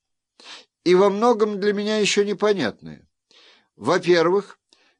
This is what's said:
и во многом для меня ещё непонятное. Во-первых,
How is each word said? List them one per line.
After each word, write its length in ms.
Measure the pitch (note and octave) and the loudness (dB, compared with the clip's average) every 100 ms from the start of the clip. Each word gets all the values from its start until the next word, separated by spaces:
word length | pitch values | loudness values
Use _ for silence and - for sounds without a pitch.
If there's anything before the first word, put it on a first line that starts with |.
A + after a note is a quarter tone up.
| _ _ _ _ - - - _ | _ _ _ _ -20 -20 -20 _
и 120 | E3+ F3+ | 2 4
во 140 | G3+ | 4
многом 500 | G3+ A#3+ A3+ G#3+ G3+ | 2 0 0 -2 -2
для 140 | G#3 | -2
меня 240 | G3+ G#3 G#3+ | -2 -2 -2
ещё 280 | G3+ G3+ G3+ | 0 0 -2
непонятное. 840 | G3+ G#3 G3 A#2 - D#2+ D2 _ _ _ _ - _ _ _ | -2 -2 0 -4 -6 -16 -20 _ _ _ _ -20 _ _ _
Во-первых, 840 | G#2+ F#3 E3+ F3 E3 G3 F#3+ - _ _ _ | -2 0 2 2 2 -2 -4 -14 _ _ _